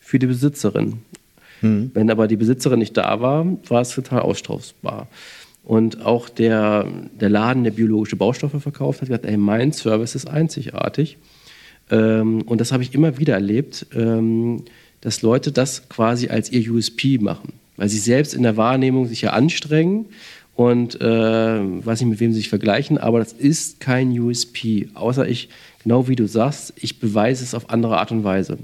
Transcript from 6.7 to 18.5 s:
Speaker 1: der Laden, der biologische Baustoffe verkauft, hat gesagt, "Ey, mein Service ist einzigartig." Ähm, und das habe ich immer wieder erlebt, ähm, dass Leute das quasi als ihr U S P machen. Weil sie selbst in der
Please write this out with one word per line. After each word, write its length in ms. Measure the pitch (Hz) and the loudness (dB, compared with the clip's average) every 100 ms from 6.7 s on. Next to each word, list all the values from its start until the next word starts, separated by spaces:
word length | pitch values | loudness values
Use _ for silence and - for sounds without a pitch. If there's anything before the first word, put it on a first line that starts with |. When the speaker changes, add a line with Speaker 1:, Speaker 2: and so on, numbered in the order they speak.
| 104 98 92 - - | 2 0 -8 -14 -2
Speaker 1:
der 120 | 104 | 2
Laden, 340 | 104 110 131 | 2 2 2
der 80 | 120 | 0
biologische 460 | 107 113 107 104 95 | 0 2 2 0 0
Baustoffe 440 | 98 127 147 143 | 0 0 -4 -4
verkauft, 380 | 143 147 139 135 | -8 -6 -4 -4
hat 80 | 131 | -4
gesagt, 180 | 117 - | -4 -2
"Ey, 120 | 104 | 0
mein 340 | 101 110 131 | 2 2 0
Service 440 | 151 117 110 113 139 | 0 0 0 -2 -8
ist 120 | - | -6
einzigartig." 880 | 151 160 - 123 - - - 156 - _ _ - - - - _ | -2 -2 -2 -10 -6 -6 -2 -4 -4 _ _ -20 -20 -20 -20 _
Ähm, 520 | 110 110 110 110 113 | 2 4 2 0 -2
und 180 | 110 117 | -2 -2
das 140 | 120 | 0
habe 100 | 131 | -2
ich 100 | 123 | -2
immer 240 | 135 160 127 | 2 2 2
wieder 180 | 151 101 | 0 0
erlebt, 500 | 98 107 139 - - 120 | 2 0 -2 -8 -10 -2
ähm, 680 | 113 113 113 113 117 117 - - _ _ | 0 2 0 0 -2 -4 -10 -20 _ _
dass 220 | 117 110 | -8 -2
Leute 320 | 113 123 143 | 2 2 2
das 340 | 139 135 - _ | -2 -2 -4 _
quasi 400 | - 113 120 123 | -2 0 0 -2
als 240 | 113 107 | -2 -2
ihr 180 | 127 113 | -2 0
U 80 | 117 | 0
S 140 | 110 | -2
P 260 | - 135 131 | -2 0 2
machen. 360 | 104 90 - - _ - | 0 -4 -10 -18 _ -4
Weil 100 | 104 | -2
sie 100 | 107 | 0
selbst 360 | 110 123 147 | 2 2 2
in 100 | - | 0
der 140 | 123 | 0